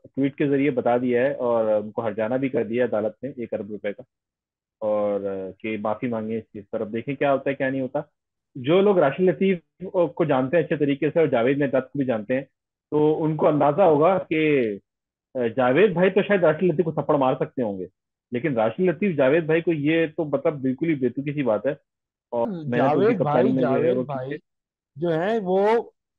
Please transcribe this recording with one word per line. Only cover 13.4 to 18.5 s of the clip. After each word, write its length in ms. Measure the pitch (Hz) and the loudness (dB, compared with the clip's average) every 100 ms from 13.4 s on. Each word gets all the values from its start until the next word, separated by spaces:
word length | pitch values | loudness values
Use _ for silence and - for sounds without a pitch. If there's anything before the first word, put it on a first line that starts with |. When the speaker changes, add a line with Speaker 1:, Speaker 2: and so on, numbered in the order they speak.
| 170 | 2
Speaker 1:
अंदाजा 380 | 147 143 147 | 4 2 4
होगा 340 | 185 147 160 185 | 4 6 4 2
कि, 440 | - 156 156 143 113 98 _ _ _ _ _ 131 | 0 0 2 2 0 -4 _ _ _ _ _ -4
अ, 20 | |
जावेद 560 | 117 113 123 135 214 | -4 0 2 4 4
भाई 160 | 170 190 | 4 2
तो 120 | 190 | 2
शायद 220 | 190 202 | 2 2
राशिद 280 | 165 151 180 | 2 2 0
लतीफ़ 160 | 156 160 | 0 -2
को 140 | 156 | -2
थप्पड़ 140 | 139 151 | 0 2
मार 180 | 131 | 2
सकते 280 | 139 160 - | 0 -4 -4
होंगे, 260 | 113 95 87 _ _ _ - | -4 -4 -10 _ _ _ -10
लेकिन 220 | 120 151 | -4 -2